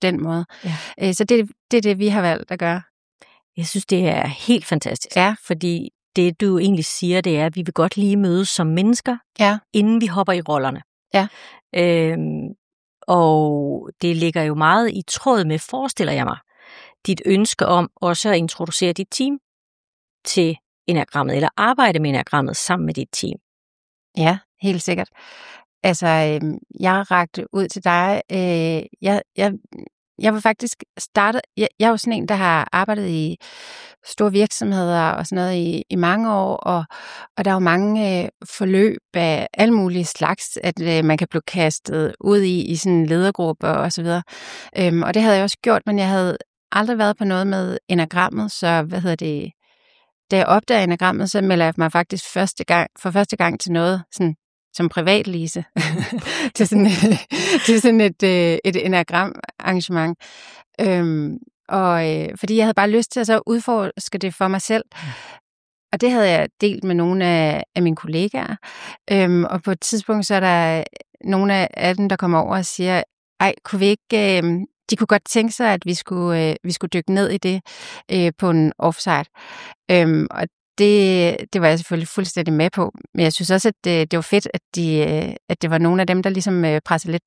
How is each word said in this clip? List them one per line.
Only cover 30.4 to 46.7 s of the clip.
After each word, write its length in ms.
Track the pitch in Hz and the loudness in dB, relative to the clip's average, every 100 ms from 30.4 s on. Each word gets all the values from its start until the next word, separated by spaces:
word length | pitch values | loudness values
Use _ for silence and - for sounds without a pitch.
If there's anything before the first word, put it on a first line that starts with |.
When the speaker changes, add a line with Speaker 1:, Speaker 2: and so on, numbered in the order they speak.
Speaker 1:
faktisk 420 | 220 214 240 - - - | -2 -2 -6 -10 -16 -16
startet, 420 | - 214 202 247 - - | -4 0 2 0 -6 -4
jeg, 120 | 214 - | -4 2
jeg 80 | 220 | 2
er 40 | |
jo 60 | 226 | 2
sådan 160 | 240 | -2
en, 160 | 226 170 | -4 -2
der 60 | |
har 340 | 196 180 160 - | 0 2 0 0
arbejdet 360 | 180 196 208 190 | -2 -2 -2 -2
i 280 | 160 156 170 - - - - - _ | -2 -4 -6 -14 -20 -20 -20 -20 _
store 280 | - - 208 | -14 -2 2
virksomheder 720 | 196 214 - 214 190 175 170 160 | 2 2 0 -2 0 0 0 0
og 160 | - 165 | -2 -4
sådan 100 | 190 | -2
noget 120 | 180 180 | 0 0
i, 280 | 170 170 - | -2 -4 -4
i 60 | 185 | 0
mange 360 | 175 208 226 | 2 2 0
år, 220 | 202 190 - | 0 -2 -2
og, 280 | - 175 156 - - - - - | -2 -2 -4 -12 -18 -20 -16 -4
og 80 | |
der 60 | 196 | -2
er 40 | |
jo 40 | 190 | 2
mange, 640 | 175 175 208 214 202 180 | 2 2 2 0 0 -2
øh, 40 | - _ | -4 _
forløb 540 | - - 190 190 214 - _ | -16 -4 0 4 4 2 _
af 340 | 180 165 151 - | -2 0 0 -4
alle 200 | - 220 | 0 4
mulige 300 | 226 185 180 | 4 2 -2
slags, 540 | 165 - 156 196 - - | -4 -2 -2 -2 -6 -6
at, 160 | 180 175 | -6 -4
øh, 220 | 170 160 | -2 2
man 140 | 160 156 | 2 0
kan 100 | 175 | -2
blive 120 | 165 - | -6 -6
kastet 680 | 185 156 - - 160 156 - | -2 -2 -2 -6 -4 -4 -2
ud 200 | - 202 | 2 2
i, 200 | 190 180 | 2 0
i 120 | - 165 | -2 -2
sådan 300 | 190 170 156 | 2 2 4
ledergrupper 600 | 165 196 190 165 156 - | 2 0 0 -4 -2 -2
og 240 | 151 160 | -2 -2
så 100 | 180 | -2
videre. 200 | 170 175 - - - - - - | -2 -2 -4 -16 -18 -18 -10 0
Øhm, 240 | 175 170 | 2 2
og 120 | 165 | 2
det 80 | 208 | 2
havde 140 | 220 196 | 4 4
jeg 80 | |
også 140 | 196 - | 2 -2
gjort, 200 | 240 208 214 | 0 0 2
men 120 | 202 | 0
jeg 100 | 190 | 2
havde 280 | 190 180 - - _ - | 0 0 -4 -10 _ -6